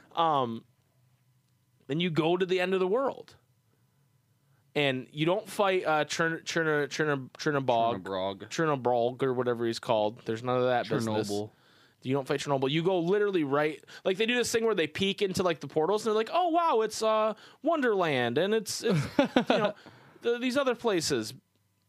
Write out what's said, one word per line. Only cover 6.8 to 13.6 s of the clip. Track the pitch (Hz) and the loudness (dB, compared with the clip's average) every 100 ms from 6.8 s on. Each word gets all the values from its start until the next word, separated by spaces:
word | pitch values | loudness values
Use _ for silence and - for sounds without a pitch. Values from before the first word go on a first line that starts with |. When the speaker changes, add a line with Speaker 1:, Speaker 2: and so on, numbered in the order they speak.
| 139 | -2
Speaker 1:
Chern-, | - 156 143 123 - | -2 -2 -2 -4 -4
Chernabog. | 156 143 127 117 113 98 | -2 2 4 4 4 0
Speaker 2:
Chernabog. | 92 95 95 98 101 | -4 -2 -2 -6 -8
Speaker 1:
Chernabog | - 160 135 120 120 120 127 | -2 0 2 2 2 0 0
or | 135 | -2
whatever | 123 123 117 117 | 0 -2 0 -2
he's | 117 | -2
called. | - 110 107 120 - | 0 0 0 -4 -6
There's | 113 | -6
none | 127 127 | -2 0
of | |
that | 127 120 110 | 2 0 0
business. | 110 113 107 104 | -2 0 -2 -2
Speaker 2:
Chernobyl. | 104 107 _ _ _ _ _ | -4 -4 _ _ _ _ _
Speaker 1:
You | 127 139 | -4 -4
don't | 127 | -2
fight | 123 | -4
Chernobyl. | 147 139 135 | 0 0 2
You | 160 | 0
go | 170 180 | 0 0
literally | 165 208 208 180 | 0 0 2 0
right, | 139 143 | 2 2